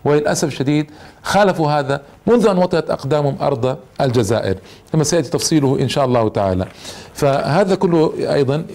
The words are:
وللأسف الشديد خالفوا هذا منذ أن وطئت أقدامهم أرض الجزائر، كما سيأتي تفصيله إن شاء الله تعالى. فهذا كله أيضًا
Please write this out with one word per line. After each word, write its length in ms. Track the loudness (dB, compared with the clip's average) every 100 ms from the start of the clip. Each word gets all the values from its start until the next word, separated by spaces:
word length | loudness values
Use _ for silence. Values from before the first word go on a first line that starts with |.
| 0
وللأسف 420 | 2 2 -2 -4
الشديد 440 | -2 -2 0 -2 -10 -20 -14
خالفوا 480 | -2 2 2 2 0
هذا 300 | 0 -2 -4 -8 -6 0
منذ 200 | 2 4
أن 100 | 2
وطئت 320 | 2 0 -2
أقدامهم 460 | -4 -2 0 0 0
أرض 360 | 0 0 -2 -4 -8 -4
الجزائر، 560 | 0 0 0 0 -2 -6 -8 -20 -4
كما 100 | -2
سيأتي 260 | 0 0 0
تفصيله 480 | -4 0 2 2 0
إن 80 | 0
شاء 160 | 0 0
الله 240 | 2 0
تعالى. 360 | 0 0 0 -4 -10 -20 -18 -18
فهذا 600 | -2 0 0 0 0 2 0
كله 380 | 2 2 2 -2
أيضًا 460 | -2 0 0 -2 -4